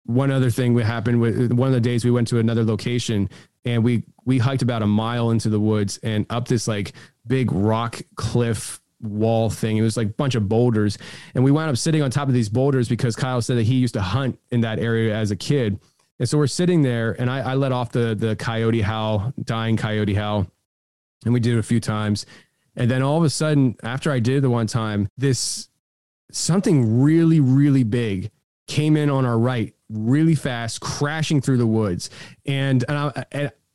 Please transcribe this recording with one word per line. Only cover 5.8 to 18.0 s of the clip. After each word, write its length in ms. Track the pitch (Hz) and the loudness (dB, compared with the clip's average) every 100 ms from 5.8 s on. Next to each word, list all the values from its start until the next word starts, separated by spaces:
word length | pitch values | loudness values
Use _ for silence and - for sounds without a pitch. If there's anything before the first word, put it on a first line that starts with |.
| 101 - | -2 -4
and 220 | 117 107 92 | -4 -4 -2
up 180 | 117 120 | -4 -2
this, 200 | 120 - | -2 0
like, 260 | 104 95 - - _ 117 | -4 -6 -12 -20 _ -4
big 260 | 131 123 | -2 0
rock 500 | 92 104 113 117 - - - | 0 2 0 -2 -8 -14 -8
cliff 640 | 113 123 117 104 - - _ _ | -2 0 0 -2 -6 -14 _ _
wall 480 | 110 104 110 113 110 | -8 -2 0 2 0
thing. 280 | - 113 110 | -2 -2 0
It 40 | |
was, 140 | 113 113 | 0 0
like, 120 | 104 | -4
a 40 | |
bunch 240 | - 139 123 | -2 -2 0
of 140 | 101 | 0
boulders. 480 | 113 123 107 104 - - - - 123 | 2 2 2 0 -2 -12 -18 -8 0
And 80 | |
we 80 | 131 | 2
wound 180 | 147 160 | 2 0
up 80 | 123 | -2
sitting 240 | 165 156 | 0 0
on 100 | 139 | 0
top 160 | 143 139 | 0 0
of 60 | |
these 160 | 123 104 | 0 0
boulders 400 | 120 139 131 117 | 0 2 2 0
because 260 | 117 123 - | 0 -2 -2
Kyle 260 | 131 127 | -4 -2
said 160 | 113 123 | -2 0
that 60 | |
he 120 | 113 131 | 2 2
used 180 | 123 | 0
to 80 | 113 | -2
hunt 360 | 92 123 131 - _ | -2 -2 -2 -6 _
in 80 | 120 | -2
that 160 | 113 101 | 0 -2
area 380 | 117 113 113 107 | -2 0 0 0
as 160 | 107 | -2
a 60 | 98 | -4
kid. 420 | - 143 110 98 - _ _ - | -2 0 0 -4 -10 _ _ -6
And 80 | 131 | -2
so 100 | 151 | 2
we're 100 | 143 | 0
sitting 340 | - 180 175 | 2 2 4
there 320 | 131 117 113 | 2 0 -2
and 160 | - 123 | -2 -4
I, 220 | 135 123 | -2 -2
I 20 | |
let 180 | 131 135 | 0 0
off 220 | 123 120 | -2 -2
the, 200 | 127 | -2